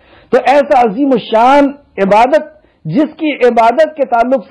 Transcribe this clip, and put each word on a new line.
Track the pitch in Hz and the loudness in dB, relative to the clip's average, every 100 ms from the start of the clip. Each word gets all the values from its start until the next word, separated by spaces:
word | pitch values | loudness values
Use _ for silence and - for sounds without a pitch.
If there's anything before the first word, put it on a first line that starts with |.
| _ _ _ | _ _ _
तो | 254 | -2
ऐसा | - 285 285 277 | 2 0 2 0
अजीम | 240 196 285 | 0 -2 -2
शान | 240 - 220 240 285 277 - _ - | -2 -2 0 2 2 2 -4 _ -6
इबादत, | 196 202 254 302 - - _ _ 160 | 0 2 2 0 -4 -14 _ _ -6
जिसकी | 185 302 - 311 233 247 | -4 -4 -4 -6 -2 0
इबादत | 233 226 247 311 311 | 2 0 2 -2 -2
के | |
ताल्लुक | 269 233 247 262 - | -2 -2 0 -2 0